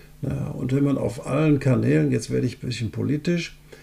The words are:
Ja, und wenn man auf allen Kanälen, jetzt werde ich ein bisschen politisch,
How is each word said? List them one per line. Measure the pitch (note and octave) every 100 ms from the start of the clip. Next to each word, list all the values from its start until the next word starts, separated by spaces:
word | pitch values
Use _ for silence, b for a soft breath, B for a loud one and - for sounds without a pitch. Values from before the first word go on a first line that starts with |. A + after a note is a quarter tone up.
| B -
Ja, | - C3+ -
und | - B2+
wenn | C3+
man | C#3+ C3+
auf | - A2 -
allen | C#3 D#3 C#3+
Kanälen, | C3+ A#2 A#2 D3+ D3
jetzt | B2 -
werde | B2+ B2+
ich | -
ein | B2+
bisschen | A#2 A2+
politisch, | A#2 A2 D3 F3 F3 E3 - B B